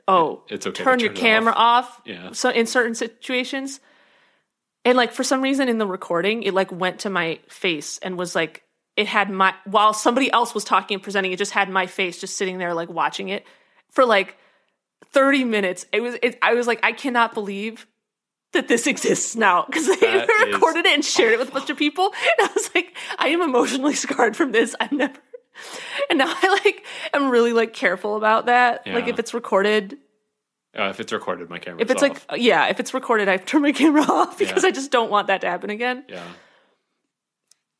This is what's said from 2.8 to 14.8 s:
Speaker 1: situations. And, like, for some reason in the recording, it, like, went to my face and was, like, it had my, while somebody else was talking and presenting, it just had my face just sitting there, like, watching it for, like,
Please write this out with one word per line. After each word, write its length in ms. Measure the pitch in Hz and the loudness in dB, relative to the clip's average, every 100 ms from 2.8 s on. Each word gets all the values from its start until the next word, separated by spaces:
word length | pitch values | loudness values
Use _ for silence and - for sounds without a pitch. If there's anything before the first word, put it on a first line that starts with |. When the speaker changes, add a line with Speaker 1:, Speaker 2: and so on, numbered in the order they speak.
| 233 | -2
Speaker 1:
situations. 840 | 226 233 - - 254 254 269 269 - _ _ _ _ _ _ _ _ _ _ | -2 -8 -8 -6 -4 -4 -6 -8 -12 _ _ _ _ _ _ _ _ _ _
And, 120 | 240 254 | 2 2
like, 140 | 233 | 2
for 120 | - | -2
some 160 | 262 262 | -2 0
reason 280 | 262 277 262 | 0 0 0
in 80 | 226 | 0
the 80 | 208 | -2
recording, 560 | 185 - 170 190 226 | -4 -2 0 0 -2
it, 100 | 208 | 0
like, 180 | 190 190 | 0 -2
went 280 | 180 185 180 | -2 -4 -4
to 100 | 208 | -4
my 280 | 180 165 151 _ | -2 -2 -6 _
face 500 | - 185 151 - - | -6 -4 -4 -6 -10
and 200 | 185 180 | -8 -6
was, 160 | 175 | -4
like, 280 | 185 160 - _ _ _ - | -2 -4 -6 _ _ _ -4
it 100 | 208 | 0
had 240 | 214 196 | 0 0
my, 240 | 190 190 - | 2 2 0
while 280 | 202 208 214 | -2 4 4
somebody 360 | 214 - 247 269 | 4 0 2 2
else 220 | 233 233 | 2 0
was 100 | 214 | -4
talking 320 | - 196 196 196 | 0 0 0 -6
and 60 | |
presenting, 300 | 202 196 185 | -2 -2 0
it 60 | 185 | -2
just 140 | 196 | -2
had 180 | 208 190 | 0 0
my 160 | 190 185 | 0 -2
face 340 | - 185 170 | -2 -4 -4
just 160 | 190 - | -10 -6
sitting 220 | 190 185 | -6 -4
there, 160 | 175 | -4
like, 160 | 170 170 | -4 -6
watching 380 | 165 151 - 190 | -4 -4 -4 -8
it 160 | 202 - _ _ _ _ | -8 -10 _ _ _ _
for, 140 | - | 0
like, 320 | 247 202 190 - _ _ _ _ | 4 4 0 -8 _ _ _ _